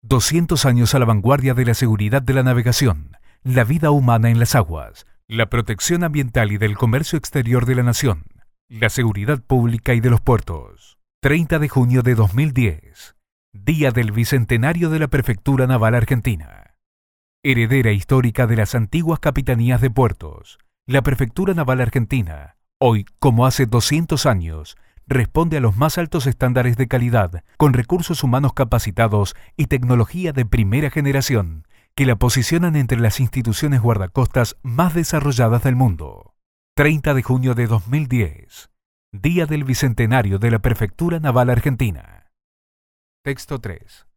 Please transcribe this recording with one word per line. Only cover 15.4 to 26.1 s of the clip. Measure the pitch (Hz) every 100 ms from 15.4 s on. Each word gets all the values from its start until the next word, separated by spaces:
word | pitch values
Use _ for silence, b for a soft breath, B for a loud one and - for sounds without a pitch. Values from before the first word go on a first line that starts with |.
| - 135 127
Naval | 127 110
Argentina. | 120 113 127 120 92 73 50 50 _ _ _ _ _ _ _
Heredera | 143 123 113 135 113
histórica | 104 - 131 123 107 120
de | 214
las | 101
antiguas | 123 110 160 165 160
capitanías | 156 139 135 120 117 123
de | 123
puertos, | 117 120 90 76 73 - _ _ _ -
la | 135
Prefectura | 127 131 131 - 190
Naval | 170 131 127
Argentina, | 117 135 113 135 90 73 71 _ _ _
hoy, | 127 110 - -
como | 139 117 127
hace | 123 127
doscientos | 117 - 151 170 151 147
años, | 101 82 78 78 - - - -
responde | 131 113 - 170 156
a |
los | 120 101
más | 151 -
altos | 170